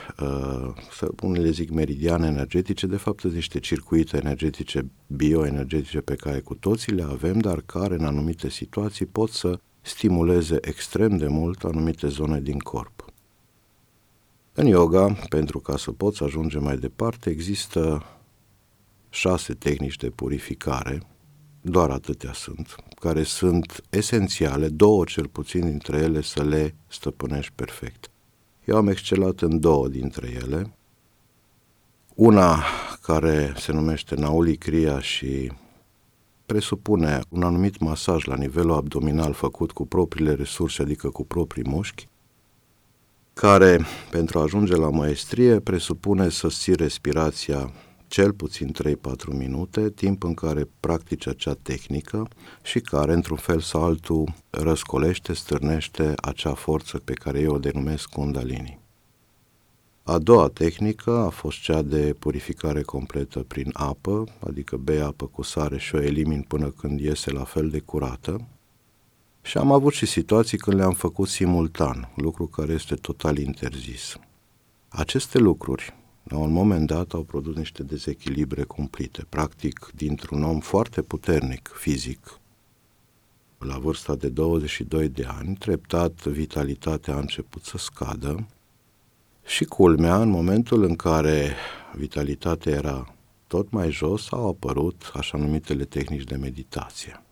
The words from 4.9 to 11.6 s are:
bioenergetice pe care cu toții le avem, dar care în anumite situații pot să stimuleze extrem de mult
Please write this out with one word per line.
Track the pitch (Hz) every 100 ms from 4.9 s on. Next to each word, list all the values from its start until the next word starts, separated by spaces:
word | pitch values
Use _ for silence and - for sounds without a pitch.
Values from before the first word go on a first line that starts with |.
| - -
bioenergetice | 69 76 80 73 71 67 78 69 76
pe | -
care | 71 76 69
cu | -
toții | - 98 110 -
le | 95
avem, | 78 - 85 101
dar | 107 80
care | - 87 98
în | 85
anumite | 78 73 78 85 67
situații | - - - 104 - 92
pot | - 110
să | - 90 90 _ _
stimuleze | - - 107 87 85 87 80 78
extrem | - - - 92 110 95
de | 73
mult | 78 85 90